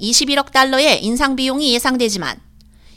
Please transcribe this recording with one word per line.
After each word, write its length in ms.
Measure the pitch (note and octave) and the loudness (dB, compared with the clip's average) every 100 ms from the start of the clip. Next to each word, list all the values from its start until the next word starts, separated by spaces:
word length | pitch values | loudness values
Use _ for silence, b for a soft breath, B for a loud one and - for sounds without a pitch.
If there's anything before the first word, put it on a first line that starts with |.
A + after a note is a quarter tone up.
이십일억 500 | G#3 A#3 C4 C#4 C#4 | -6 -4 -2 -2 0
달러의 540 | C4 C4 C4 D4 G3+ | 2 2 2 2 2
인상 320 | G#3 B3 C#4 C4 | 0 0 0 0
비용이 360 | C4 C4 D4+ | -2 0 0
예상되지만 680 | A#3+ C4+ B3+ A3+ G3+ C#3+ G2+ - - b b b | 0 0 0 0 -2 -6 -8 -16 -20 b b b